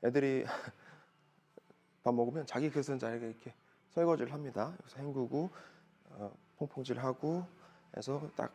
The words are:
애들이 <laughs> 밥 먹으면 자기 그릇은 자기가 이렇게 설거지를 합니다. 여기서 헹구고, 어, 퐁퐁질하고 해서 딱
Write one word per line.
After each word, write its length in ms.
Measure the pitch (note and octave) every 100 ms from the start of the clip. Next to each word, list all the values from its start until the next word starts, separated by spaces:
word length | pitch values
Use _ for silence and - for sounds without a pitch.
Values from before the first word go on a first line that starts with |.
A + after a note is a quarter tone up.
애들이 400 | A#2+ C3 C#3 C3
<laughs> 300 | A#2+ - - - - - - _ _ _ _ - _ - _ _
밥 100 | - A#2+
먹으면 300 | A#2+ D3 D3
자기 220 | A#2 D3+
그릇은 260 | D3 C3+ C3+
자기가 260 | A#2 A#2 A#2
이렇게 260 | A2+ - - _ _ _
설거지를 420 | - E3+ D#3+ A#2+
합니다. 400 | D3 C#3+ G#2 A#2+ F3+
여기서 180 | - -
헹구고, 500 | C#3+ C3+ A#2+ C3+ F3 - - - - _ -
어, 260 | - G2+ - - -
퐁퐁질하고 880 | D3 - B2+ A#2+ C3 B2+ D3 E3+ F3 - - - - -
해서 340 | G#2+ C#3 D3+ -
딱 160 | -